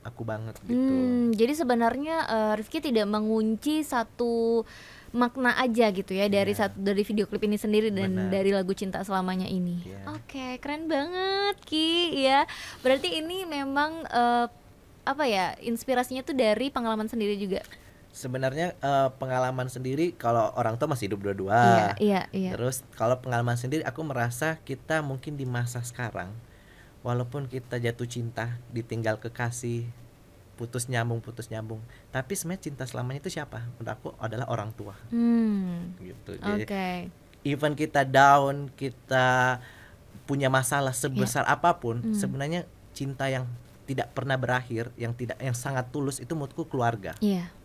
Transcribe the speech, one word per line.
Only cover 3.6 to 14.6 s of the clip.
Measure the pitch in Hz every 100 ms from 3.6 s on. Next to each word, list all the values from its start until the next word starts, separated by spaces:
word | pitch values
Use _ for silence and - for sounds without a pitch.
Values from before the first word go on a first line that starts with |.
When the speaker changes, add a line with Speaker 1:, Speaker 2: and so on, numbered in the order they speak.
| 294 311
Speaker 2:
satu | 294 254 220 - 240 233 226 233 226 - - - -
makna | 240 240 262 247 -
aja | 254 226 226
gitu | 190 190
ya | 190 208
dari | 202 196
Speaker 1:
Iya. | 202
Speaker 2:
sat-, | 196 196
dari | 196 202
video | 208 214 196
klip | 208
ini | 208 208
sendiri | 220 214 220
dan | 196 196
Speaker 1:
Benar. | 185 185
Speaker 2:
dari | 190 196
lagu | 196 185
Cinta | 196 190 180
Selamanya | 196 190 185 185
ini. | 185 185 175 175
Speaker 1:
Iya. | 180 196 196
Speaker 2:
Oke, | 311 - 269 254 254
keren | 285 302 320
banget, | 294 302 370 381 392 403 403
Ki, | - 311 320 339 349 277
ya. | 262 277 330 - - -
Berarti | 254 269 359 330
ini | 320 370
memang, | 359 285 277 277 302 330 311
eh, | 240 240 240 240 -